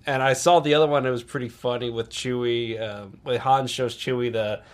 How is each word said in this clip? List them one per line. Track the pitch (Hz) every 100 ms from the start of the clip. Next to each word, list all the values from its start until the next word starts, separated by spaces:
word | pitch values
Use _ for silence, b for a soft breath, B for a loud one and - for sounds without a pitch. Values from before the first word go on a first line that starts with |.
and | - 131
I | 135
saw | 127 170 175
the | 147
other | 147 151
one. | 143 131
It |
was | 120
pretty | 120 139 120
funny | - 123 120 120
with | 113 113
Chewie. | - 127 123 120 120 117 110
Uh, | 110 104 98 -
when | 135 117
Han | 131 160 127
shows | - 123 -
Chewie | - 123 120
the, | 113 107 104 b